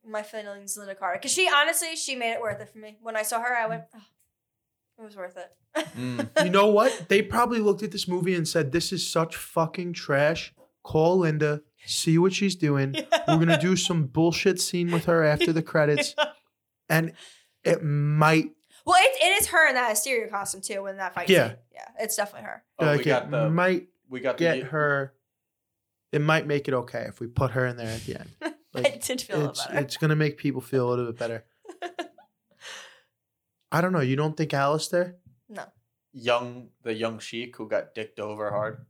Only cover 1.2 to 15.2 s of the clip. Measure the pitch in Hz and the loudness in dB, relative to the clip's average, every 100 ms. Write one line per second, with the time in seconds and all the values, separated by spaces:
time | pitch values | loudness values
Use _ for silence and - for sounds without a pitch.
1.2 | 262 320 359 294 311 320 330 320 - 254 | -2 2 4 4 4 0 -4 -6 -8 -4
2.2 | 233 226 226 202 208 220 214 214 226 220 | -4 -4 -6 -8 -12 -20 -20 -16 -8 -6
3.2 | 214 233 240 240 220 170 160 226 _ _ | -2 -4 -2 -2 -2 -6 -10 -20 _ _
4.2 | _ _ _ _ _ _ _ _ 220 202 | _ _ _ _ _ _ _ _ -20 -14
5.2 | 180 180 175 _ _ 302 311 - 254 247 | -14 -14 -18 _ _ -6 -6 -8 -8 -6
6.2 | - - 180 196 208 208 247 - 165 196 | -2 0 4 6 6 6 4 0 2 2
7.2 | 202 220 240 233 208 190 214 208 - 180 | 2 0 2 2 2 0 -4 -6 -4 -2
8.2 | 175 180 156 170 139 170 - 180 - 170 | 0 0 0 0 0 -2 -2 -4 -2 0
9.2 | 165 - - - 160 - 175 165 - 139 | -2 -6 -4 -2 -2 -4 -8 -8 -2 2
10.2 | 147 165 - _ _ _ - 156 160 185 | 2 0 -8 _ _ _ -2 4 4 4
11.2 | 165 156 151 151 _ _ - - - 165 | 2 2 0 -2 _ _ -8 -2 2 4
12.2 | 185 185 202 180 151 139 135 135 - 330 | 4 2 -2 0 0 2 0 -4 0 0
13.2 | - 160 165 151 175 180 - 175 135 156 | 4 4 4 4 2 2 2 0 0 2
14.2 | 165 165 196 180 - 180 175 170 160 165 | 2 2 0 0 -2 -2 0 0 2 2